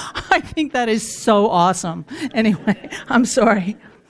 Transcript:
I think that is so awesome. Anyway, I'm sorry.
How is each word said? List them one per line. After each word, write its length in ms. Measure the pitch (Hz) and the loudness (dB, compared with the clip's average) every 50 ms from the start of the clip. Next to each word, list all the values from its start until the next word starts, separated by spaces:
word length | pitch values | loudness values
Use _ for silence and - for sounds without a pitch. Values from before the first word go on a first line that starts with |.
| - - - - - - | -12 -12 -10 -8 -2 0
I 100 | 392 330 | 0 0
think 340 | - - - 320 311 277 - | 0 -2 -4 -4 -4 -2 -2
that 160 | 254 240 226 | -2 0 0
is 320 | 220 226 - - - - - | 0 -2 -2 -6 -10 -4 2
so 260 | 233 214 202 202 - | 2 4 4 4 4
awesome. 560 | - 175 170 185 185 185 - 170 165 175 151 - 254 - 311 262 - | 4 4 4 2 2 0 -4 -8 -8 -8 -10 -12 -10 -8 -8 -6 -2
Anyway, 560 | 226 220 220 196 - - - 190 - - - - - - - | 0 2 2 2 0 0 -2 -2 -2 -4 -14 -14 -12 -6 0
I'm 160 | - 233 254 | 2 2 2
sorry. 540 | 208 - 262 208 226 202 208 175 185 214 - - - - _ _ | 2 2 2 4 4 4 2 0 -4 -6 -10 -12 -20 -20 _ _